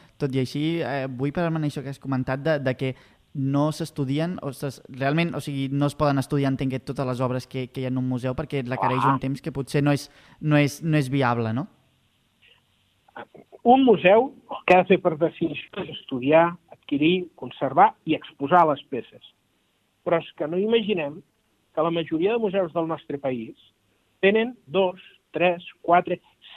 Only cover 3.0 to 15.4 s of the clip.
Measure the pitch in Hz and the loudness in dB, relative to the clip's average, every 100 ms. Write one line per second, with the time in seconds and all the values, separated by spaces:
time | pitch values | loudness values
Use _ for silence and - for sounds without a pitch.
3 | _ _ _ 143 135 143 151 151 160 - | _ _ _ -6 0 2 0 -2 -6 -4
4 | 131 143 165 - 139 127 143 - - 131 | -2 -2 -2 -6 -10 -8 -10 -10 -16 -4
5 | 135 160 170 143 147 139 135 139 143 - | 0 0 0 -4 -8 -6 -4 0 -2 0
6 | 147 139 - 147 135 135 135 131 - 135 | 0 0 0 0 0 -2 -2 -4 -6 -6
7 | 127 123 127 127 - 131 123 - 127 127 | -4 -2 -2 -4 -6 -10 -8 -8 -4 -2
8 | 127 127 127 127 147 139 123 127 98 127 | -2 -2 -4 -4 -6 -6 -4 -2 -2 0
9 | 123 135 135 139 160 139 127 147 143 139 | 0 0 -2 -6 -8 -8 -4 0 2 0
10 | - - - _ 151 147 143 - 165 151 | -4 -20 -20 _ 2 4 2 0 0 0
11 | 131 139 123 120 110 117 214 _ _ _ | 0 0 0 0 -2 -4 -6 _ _ _
12 | _ _ _ _ _ _ _ _ _ _ | _ _ _ _ _ _ _ _ _ _
13 | _ - - - - - 233 262 254 185 | _ -20 -20 -20 -20 -2 4 6 6 6
14 | 180 220 262 - - - - 185 208 185 | 6 6 4 -4 -16 -4 4 6 6 2
15 | 180 151 160 - | 2 0 -2 -2